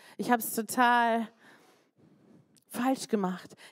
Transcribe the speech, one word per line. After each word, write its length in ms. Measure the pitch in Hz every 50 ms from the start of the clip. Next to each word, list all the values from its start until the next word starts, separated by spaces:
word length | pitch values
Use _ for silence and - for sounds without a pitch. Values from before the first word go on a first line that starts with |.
| - - -
Ich 140 | - 214 -
hab's 240 | 247 233 220 - -
total 760 | 226 214 - - 262 247 240 240 240 233 233 226 233 220 - - _ _ - - - _ _ _ _ _ _ _ _ _ _ _ _ _ _ - - _ _ _ - _ -
falsch 400 | - 220 247 269 269 - - -
gemacht. 460 | - 208 190 185 185 180 - - - - - -